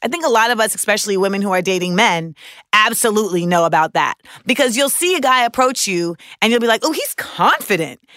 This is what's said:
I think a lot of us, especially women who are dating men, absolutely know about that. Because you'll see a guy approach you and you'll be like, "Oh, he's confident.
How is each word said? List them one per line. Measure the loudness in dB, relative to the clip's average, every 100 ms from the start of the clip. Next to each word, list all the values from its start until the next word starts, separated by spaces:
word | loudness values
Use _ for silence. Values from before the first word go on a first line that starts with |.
I | -6
think | -2
a | 0
lot | 2 2
of | 2
us, | 0 -2
especially | -2 -2 0 0
women | 0 0
who | -2
are | -2
dating | 0 -2 0 2
men, | 2 0 -4 -12 -20 -20 -2
absolutely | 2 2 0 0 0 0 -2 0
know | 2
about | 2 2 0
that. | 0 -2 -6 -14 -10 -4
Because | 0 0 0
you'll | -2
see | 0 0 0
a |
guy | 2 2
approach | 2 2 0 0 -4
you | -2 -4 -6 -14 -4
and | 0
you'll | 2
be | 2
like, | 2
"Oh, | 0
he's | -2 -6
confident. | -8 -10 0 2 2 0 -2 -4 -10 _